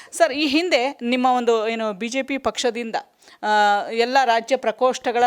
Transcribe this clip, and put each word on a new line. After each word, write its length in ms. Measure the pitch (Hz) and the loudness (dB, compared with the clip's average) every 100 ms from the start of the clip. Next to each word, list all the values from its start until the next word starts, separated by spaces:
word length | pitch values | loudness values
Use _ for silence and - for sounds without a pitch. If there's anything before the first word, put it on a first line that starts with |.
| - | -16
ಸರ್, 200 | - 330 | 0 0
ಈ 140 | 269 302 | 2 0
ಹಿಂದೆ 520 | 285 359 294 254 285 | 0 2 0 0 -4
ನಿಮ್ಮ 240 | 240 254 254 | -4 0 2
ಒಂದು 420 | 247 240 226 220 | 2 2 0 0
ಏನು 240 | 226 220 | -2 -4
ಬಿ 160 | 190 233 | -4 -6
ಜೆ 140 | 262 | -4
ಪಿ 160 | 269 277 | -4 -4
ಪಕ್ಷದಿಂದ, 580 | 240 208 254 226 233 214 - _ - - | -4 -2 -4 -4 -6 -8 -10 _ -20 -8
ಆ, 60 | 214 214 208 202 160 | 0 2 4 2 0
ಎಲ್ಲ 280 | 226 240 269 | -2 2 2
ರಾಜ್ಯ 320 | 254 226 226 262 | 2 2 0 -2
ಪ್ರಕೋಷ್ಠಗಳ 680 | 233 214 254 - 262 233 | -2 0 0 0 -2 2